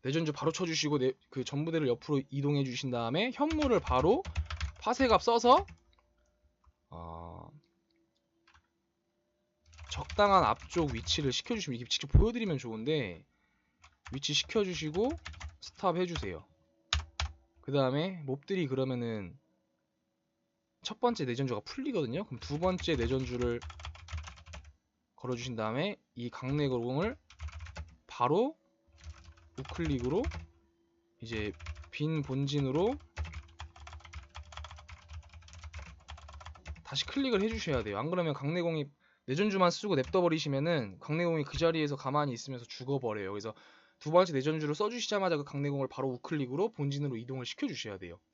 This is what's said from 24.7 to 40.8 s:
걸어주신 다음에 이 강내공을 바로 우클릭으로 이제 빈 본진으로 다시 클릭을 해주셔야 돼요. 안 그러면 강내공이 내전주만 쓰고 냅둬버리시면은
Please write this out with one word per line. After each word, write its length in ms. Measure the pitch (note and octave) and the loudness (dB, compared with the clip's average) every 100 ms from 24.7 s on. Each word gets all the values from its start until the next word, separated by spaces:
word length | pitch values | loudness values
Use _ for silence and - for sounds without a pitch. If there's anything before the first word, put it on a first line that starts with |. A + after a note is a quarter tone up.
| - _ _ _ - | -20 _ _ _ -10
걸어주신 400 | B2 B2 A#2+ A2+ | -4 -4 -4 -2
다음에 400 | A2 A#2+ F#3 G3+ _ | -2 0 -2 -4 _
이 160 | - A#2+ | -10 -8
강내공을 880 | - C3 D3 C#3+ B2 A#2+ C3 G#3 - _ - - - - - - - - | -6 -2 0 2 0 0 0 0 -2 _ -12 -10 -10 -12 -12 -14 -16 -18
바로 500 | - A#2+ E3 B3+ D#4+ _ _ _ _ - - - - - - | 0 4 6 4 0 _ _ _ _ -18 -16 -20 -20 -20 -12
우클릭으로 640 | C3+ - E3 C3+ B2 E3 C#4 - - _ _ _ _ _ _ _ | -10 -4 0 0 2 0 0 -4 -12 _ _ _ _ _ _ _
이제 300 | A2+ A2+ G#2 - - - - | -6 -2 -2 -4 -10 -12 -12
빈 320 | - D3+ D#3+ | -4 0 0
본진으로 720 | C#3+ C3+ C#3 D3 C3+ C#3+ G3+ C#4+ - - - - - - - - - - - - - - - - - - - - - - - - - - - - - - - - - - - - - - | 0 0 0 2 2 2 2 0 -8 -8 -8 -8 -16 -16 -16 -16 -18 -16 -14 -16 -16 -18 -16 -14 -14 -16 -18 -18 -14 -16 -14 -20 -20 -16 -12 -12 -14 -16 -18 -18 -16 -16 -16 -16 -12 -14
다시 200 | - C3+ - | -6 -6 -4
클릭을 360 | - C4+ A3+ | -2 2 2
해주셔야 400 | G#3+ A3+ F3 C3 | 2 -2 0 0
돼요. 160 | G#2+ G2+ | 0 -2
안 120 | C#3 | 0
그러면 220 | F3+ E3 | 0 0
강내공이 540 | C#3 C#3 F3 E3+ D#3+ C#3+ _ _ _ - | 0 -2 0 0 -2 -4 _ _ _ -6
내전주만 440 | C#3 G#3 G3 F3+ | 0 2 4 4
쓰고 260 | E3+ G#3+ D#3+ | 2 0 2
냅둬버리시면은 1040 | B2+ F#3+ F3 D#3+ D3 C#3 D#3 E3 | 4 4 4 4 0 0 2 2